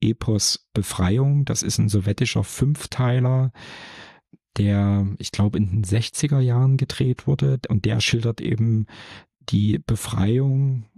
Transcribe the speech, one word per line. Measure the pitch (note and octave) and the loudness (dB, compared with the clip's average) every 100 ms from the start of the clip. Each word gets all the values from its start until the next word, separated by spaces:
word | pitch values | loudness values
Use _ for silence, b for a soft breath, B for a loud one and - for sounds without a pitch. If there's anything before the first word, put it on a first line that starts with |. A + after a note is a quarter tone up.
Epos | A#2 A2+ - G#2+ - - _ | -2 0 0 0 0 -4 _
Befreiung. | - G2+ - F2+ A2 C#3 C#3+ C#3 | -4 -4 0 0 2 2 2 0
Das | A2 | -2
ist | - - | -2 0
ein | G#2+ | 2
sowjetischer | G2+ G2 G2+ B2 A2+ | 2 0 0 0 -2
Fünfteiler, | G2+ - B2+ D3 - - B2 B2+ B2 C3 C3 B B B B B B B _ - _ - | -2 -2 0 -2 -4 -2 0 2 2 2 0 B B B B B B B _ -20 _ -2
der, | G2+ G2+ G2+ G2+ G2+ G#2 | 2 2 2 2 0 -4
ich | - | -6
glaube, | - G#2 - | 0 0 2
in | G2+ | 0
den | F#2+ | 0
sechziger | F#2+ G#2+ A2+ - D3 C#3 | 0 0 -2 -2 0 2
Jahren | B2+ A#2+ C3 C3+ | 2 4 4 2
gedreht | C3+ - C3 B2 - | 0 -2 -2 0 0
wurde. | C#3+ C#3 C3 - | 0 2 0 0
Und | G#2 G#2 | -2 0
der | A2 | 0
schildert | - A#2 A#2 A2 | 0 0 0 -2
eben | - A2 A2+ A2 G#2+ B B B B _ - | -2 0 2 0 -2 B B B B _ -2
die | G2+ G#2 G#2 | 0 2 0
Befreiung | - A2 - - F#2+ B2 C#3 C3+ C#3 C3 A2 | -2 -4 -4 -2 0 2 2 2 0 -2 -8